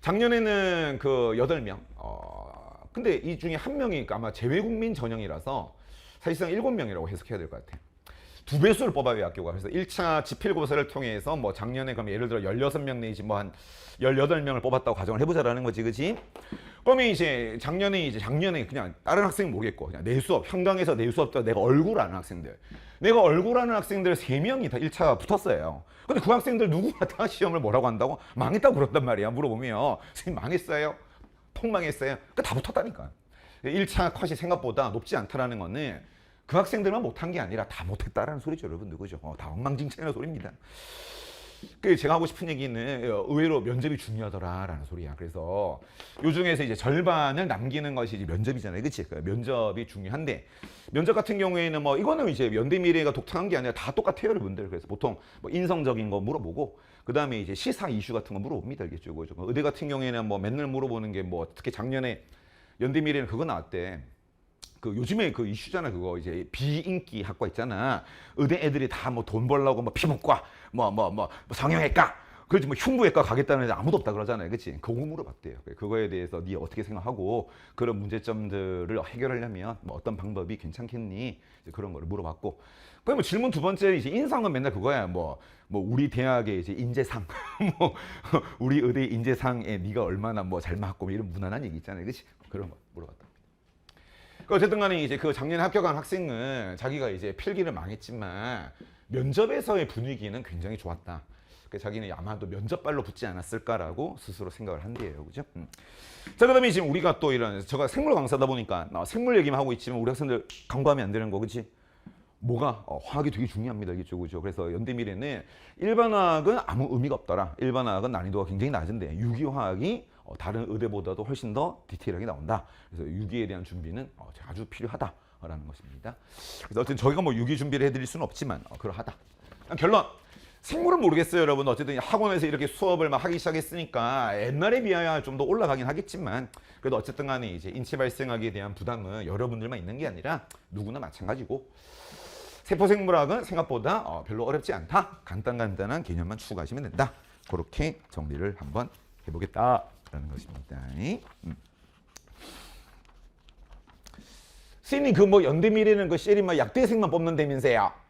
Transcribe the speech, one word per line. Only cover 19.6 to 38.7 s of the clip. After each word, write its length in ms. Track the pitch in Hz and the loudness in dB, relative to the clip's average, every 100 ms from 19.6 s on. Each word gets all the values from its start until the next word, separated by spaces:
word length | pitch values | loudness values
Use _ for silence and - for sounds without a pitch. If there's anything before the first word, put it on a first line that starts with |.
| 110 - 71 | -2 -2 -8
그냥 180 | 80 | -6
내 160 | 92 127 | 0 0
수업, 240 | 131 175 - | 4 2 2
현강에서 420 | 185 180 190 170 | 2 4 4 4
내 160 | 120 117 | 4 2
수업 220 | 120 147 | 2 2
때 100 | 135 | 2
내가 180 | 123 120 | 2 4
얼굴 380 | 98 139 165 220 | 6 8 6 4
아는 160 | 101 | 2
학생들, 440 | 92 - 87 78 - - - - - | -2 -8 -10 -10 -14 -18 -18 -18 0
내가 240 | 202 233 | 6 10
얼굴 360 | 180 156 196 247 | 10 8 6 4
아는 160 | 240 | 4
학생들 400 | 220 - 202 185 | 0 0 2 4
세 240 | 170 - 131 | 2 2 0
명이 300 | 185 269 180 | 2 0 0
다 80 | 123 | 0
일 120 | 156 | -2
차 260 | - 160 120 | 4 4 4
붙었어요. 680 | - 208 - 82 78 69 - - - | 2 0 4 2 0 -6 -14 -20 -2
근데 140 | 285 | 0
그 100 | 185 | 6
학생들 380 | 240 - 233 214 | 4 4 2 4
누구나 300 | 160 214 - - | 4 0 -2 -4
다 200 | - 220 | 0 -4
시험을 320 | - 196 165 | 0 0 2
뭐라고 260 | 110 120 123 | 2 4 2
한다고? 320 | 110 123 147 - - | 2 0 -2 -8 -2
"망했다고." 380 | 120 196 277 | 0 6 6
그런단 300 | 147 139 156 123 | 6 4 4 2
말이야. 240 | 107 104 | 2 2
물어보면 680 | 120 131 113 127 107 139 104 - | 0 0 0 -2 0 0 0 -6
"선생님, 280 | - - - | -10 -8 -6
망했어요?" 540 | 120 175 - 151 151 - - - - _ _ | -2 -4 0 -2 -2 -4 -16 -20 -20 _ _
폭망했어요? 600 | - 226 208 165 - 135 131 - | -6 0 0 0 -2 -2 -2 -6
그러니까 80 | - | -4
다 120 | - | 0
붙었다니까. 560 | 127 - - 233 - 69 - _ - - - | -2 0 -2 -2 -6 -14 -16 _ -20 -20 -8
일 220 | 131 170 196 | -2 0 0
차 260 | - 175 | 2 2
컷이 240 | - - 156 | 0 -4 -4
생각보다 540 | 170 175 127 110 127 | 0 0 0 0 0
높지 260 | 107 - - | -2 -2 -4
않다라는 420 | 98 131 127 113 | -2 -4 -2 -4
거는 420 | 87 117 143 76 - - - _ | -6 -6 -6 -8 -14 -20 -20 _
그 120 | - 170 | 0 2
학생들만 420 | 190 220 196 214 | 4 2 2 2
못한 300 | 165 - 165 | -2 -6 -6
게 80 | 175 | -4
아니라 260 | 98 110 101 | -4 -4 -6
다 160 | - | -6
못했다라는 560 | 85 104 - - 120 151 | -6 -6 -4 -2 -2 -2
소리죠, 260 | 156 - | -4 -6
여러분. 200 | - | -6